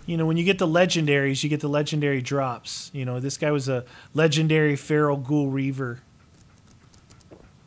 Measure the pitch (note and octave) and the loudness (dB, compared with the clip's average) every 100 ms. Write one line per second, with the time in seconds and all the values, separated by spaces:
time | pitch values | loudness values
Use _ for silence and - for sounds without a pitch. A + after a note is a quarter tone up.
0 | - E3 D#3+ E3 F3 F#3+ F3 E3+ F#3 E3+ | -6 -2 0 0 0 0 2 4 4 2
1 | D3+ C#3+ C#3 C3+ D3 D3 C#3+ D3 D3 D3+ | 2 2 2 0 -2 -2 0 -2 0 -2
2 | C#3+ C3+ B2 C#3 C3 A2+ - - - C#3 | 0 -2 -2 -2 -2 -6 -10 -12 -12 -8
3 | B2+ B2 C3+ - D3+ D3 C3 B2+ B2 - | -6 -4 -6 -4 -2 0 -2 -4 -6 -20
4 | - C#3+ D#3+ D3 D#3+ D#3 D3+ C#3 - D3+ | -8 2 2 4 2 4 4 0 0 2
5 | D3 C#3 B2+ D3+ C#3 C3+ C3+ C3+ B2+ A#2+ | 2 0 0 0 0 -2 -2 -4 -6 -8
6 | - - _ - - - - - - - | -16 -20 _ -20 -20 -20 -20 -20 -20 -20
7 | _ - - - - - | _ -20 -20 -20 -20 -20